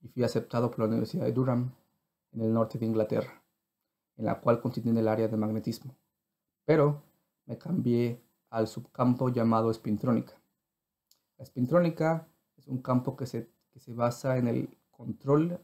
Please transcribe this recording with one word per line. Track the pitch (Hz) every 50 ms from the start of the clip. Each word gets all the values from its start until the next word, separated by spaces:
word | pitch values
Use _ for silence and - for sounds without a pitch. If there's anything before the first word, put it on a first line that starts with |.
y | - 123
fui | - 123 123
aceptado | 113 - 113 - - - 120 120 120
por | - -
la | 113
Universidad | 110 117 117 117 - - 185 -
de | -
Durham, | 120 127 127 127 120 120 123 127 - _ _ _ _ _ _ _ _ _ _ _
en | - 113
el | 113 110
norte | 113 113 113 - - 117
de | 113
Inglaterra, | 113 113 110 107 - - 110 - - - - _ _ _ _ _ _ _ _ _ _ _ _ _ _ _ -
en | 113
la | 110 107 -
cual | - 120 117 117
continué | - 120 - 117 117 117
en | 117 113
el | 113 107
área | 110 113 110
de | 107 113 107
magnetismo, | 107 107 107 110 - 120 110 - - 131 - _ _ _ _ _ _ _ _ _ _ _ _ _ _
pero | - 160 156 143 147 147 - - _ _ _ _ _ _ _ _
me | - 117
cambié | - - 165 180 156 - 123 120 117 120 117 120 - _ _ _ _ _ -
al | 117 113 113 110
subcampo | - 123 123 - - - 123 127 123 123 131 127
llamado | 120 120 113 113 113 113 113 113
espintrónica. | 110 - - 117 104 104 - 127 117 117 127 - - - _ _ _ _ _ _ _ _ _ _ _ _ _ _ _ _ _ _ _ -
La | 127
espintrónica | - - 127 123 127 160 175 175 165 165 - 156 160 165 160 - - _ _ _ _ _ _
es | _
un | 143 131 127
campo | - 131 127 123 127 139 131
que | - 131
se, | - - 117 113 - _ _ _ _
que | - 127
se | - 123 117
basa | 120 117 120 120 - - 135 131
en | 127 123 120
el | 117 127 - - - _ _ _
control | _ - - - 104 - - 135 147 151 160 175 175 -